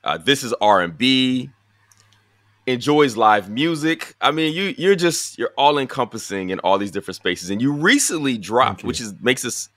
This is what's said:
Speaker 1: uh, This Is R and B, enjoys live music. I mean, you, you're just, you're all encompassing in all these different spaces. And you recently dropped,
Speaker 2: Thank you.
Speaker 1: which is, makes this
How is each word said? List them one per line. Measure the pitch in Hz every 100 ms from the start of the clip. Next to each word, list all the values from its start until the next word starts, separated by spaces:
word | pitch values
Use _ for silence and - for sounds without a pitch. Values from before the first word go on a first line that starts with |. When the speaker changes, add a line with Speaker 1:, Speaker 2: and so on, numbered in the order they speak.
Speaker 1:
uh, | - 82
This | 123 139
Is | 127 110
R | 104 98
and | 87 78
B, | 127 131 127 127 135 _ _ _ _ _ _ _ _ _ _ _ -
enjoys | 123 120 147 143 110
live | 107 107 95
music. | 110 165 156 160 160 - _
I | 131
mean, | 156 156
you, | 165 196 -
you're | 180 196
just, | 170 - - -
you're | 120 -
all | 139 147
encompassing | 131 135 117 110 - 98 92
in | 95
all | 90 98
these | 101
different | 95 95
spaces. | 90 95 87 90
And | 101
you | 131
recently | 147 175 285 - 165 139 117
dropped, | 92 117 127
Speaker 2:
Thank | 98
you. | -
Speaker 1:
which | -
is, | 113 87
makes | 104 127
this | 120 - -